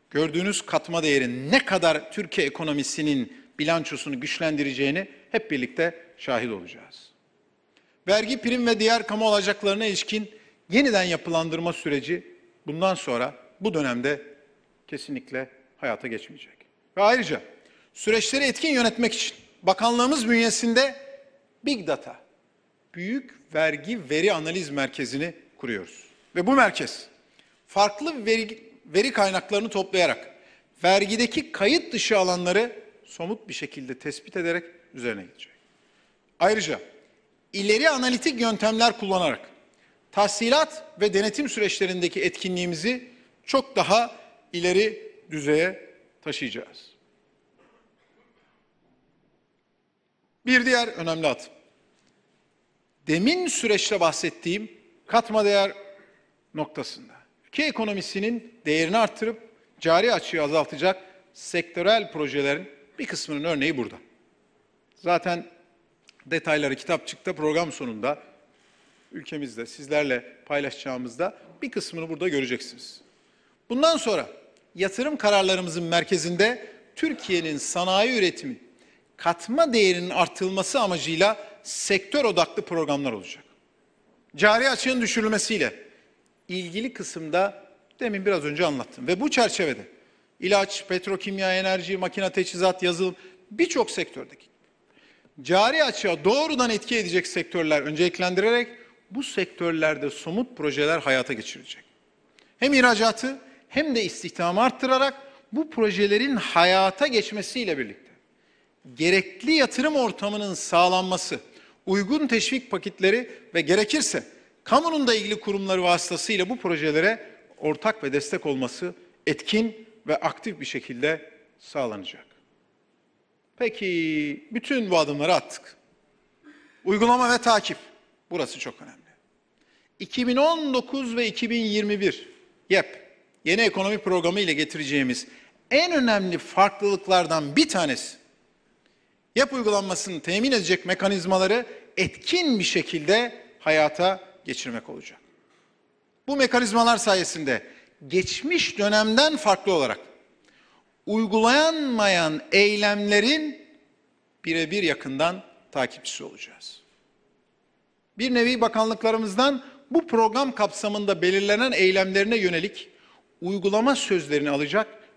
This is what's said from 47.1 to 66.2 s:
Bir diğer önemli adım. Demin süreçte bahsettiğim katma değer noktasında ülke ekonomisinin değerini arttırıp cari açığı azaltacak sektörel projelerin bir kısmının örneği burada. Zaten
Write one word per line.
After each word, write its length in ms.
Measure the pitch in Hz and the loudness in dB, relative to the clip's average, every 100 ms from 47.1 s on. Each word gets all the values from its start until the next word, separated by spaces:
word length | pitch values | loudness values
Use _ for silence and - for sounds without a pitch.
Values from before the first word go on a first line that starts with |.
| _ _ _ _ _ _ _ _ _ _ _ _ _ _ _ _ _ _ _ _ _ _ _ _ _ _ _ _ _ _ _ _ _ 240 | _ _ _ _ _ _ _ _ _ _ _ _ _ _ _ _ _ _ _ _ _ _ _ _ _ _ _ _ _ _ _ _ _ 2
Bir 200 | 254 240 | 4 4
diğer 220 | 247 226 | 2 0
önemli 380 | - 165 160 156 | -4 -4 0 0
adım. 200 | 123 - - _ _ _ _ _ _ _ _ _ _ _ _ _ _ 143 | -2 -6 -20 _ _ _ _ _ _ _ _ _ _ _ _ _ _ -2
Demin 400 | 160 214 359 349 | 0 2 0 -2
süreçte 540 | - 240 208 - 202 | -2 0 0 0 2
bahsettiğim 720 | 170 151 170 - 170 196 220 - _ _ - | 2 0 -4 -6 -4 -4 -6 -16 _ _ -2
katma 380 | 233 226 214 | 0 2 2
değer 280 | 202 202 196 - - - - _ _ _ _ | 2 4 2 -2 -18 -20 -20 _ _ _ _
noktasında 580 | 151 151 - 127 - 123 - _ _ _ | -8 -8 -8 -12 -14 -20 -20 _ _ _
ülke 160 | - | -4
ekonomisinin 920 | 302 233 220 202 - 202 208 240 - - 156 | -2 -2 -4 -6 -6 -4 -4 -4 -8 -8 -2
değerini 320 | 156 165 220 | 0 2 2
arttırıp 440 | 214 - 220 220 - _ _ _ | 0 0 -6 -6 -12 _ _ _
cari 320 | 170 170 226 | 2 4 4
açığı 300 | 196 - 170 | 2 0 -2
azaltacak 600 | 147 156 143 147 175 185 - - _ | 0 0 0 0 0 0 -6 -20 _
sektörel 800 | - - 175 170 - 175 226 214 | -20 -8 -6 -4 0 4 4 2
projelerin 560 | 156 147 135 139 147 185 - _ - | -4 -4 -2 0 -2 -6 -18 _ -12
bir 80 | 262 | -8
kısmının 380 | - - 147 | -8 -8 -6
örneği 320 | 160 151 143 147 | -2 0 0 -2
burada. 200 | 107 90 - _ _ _ _ _ _ _ _ _ | -4 -8 -20 _ _ _ _ _ _ _ _ _
Zaten 500 | 170 175 180 175 - - _ _ _ _ _ _ | 0 0 0 -4 -6 -18 _ _ _ _ _ _